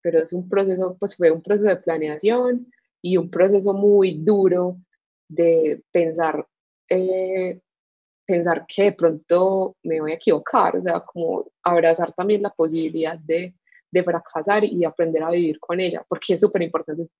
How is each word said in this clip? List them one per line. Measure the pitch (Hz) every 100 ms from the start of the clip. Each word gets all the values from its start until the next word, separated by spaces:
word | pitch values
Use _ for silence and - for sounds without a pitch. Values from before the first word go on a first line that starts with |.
pero | 170 165
es | 160
un | 180 180
proceso, | 196 190 185 185 180
pues, | 196 -
fue | 170
un | 165
proceso | 185 208 208
de | 180
planeación | - 160 156 151 202 247 247 247 - _ _ _
y | 175 185
un | 170
proceso | 170 190 202 196
muy | 196 208 202 190 156
duro | 160 208 190 180 180 180 _ _ _ _ _
de | 160 170 165 156 147 _
pensar, | 175 165 160 165 151 - _ _ _ _
eh, | 185 185 185 185 190 185 185 _ _ _ _ _ _ -
pensar | 175 170 160 -
que | -
de | 202
pronto | 190 170 156 _ 175 190 190 190 _
me | 170 160
voy | 151
a | 165
equivocar, | - 160 - 254 185 180
o |
sea, | 180 170
como | - 175 165 185 - _
abrazar | 180 170 165 165 170
también | - 190 208
la | 202
posibilidad | - 160 165 160 165 160 165
de, | 156 165 180 _ _ _ _
de | 180
fracasar | 180 170 - 156 156 208
y | 208 175
aprender | 165 - 165 160
a | 160
vivir | 175 165 151
con | - 180
ella, | 185 - -
porque | 170 -
es | 180
súper | 202 190
importante | - 165 160 156 165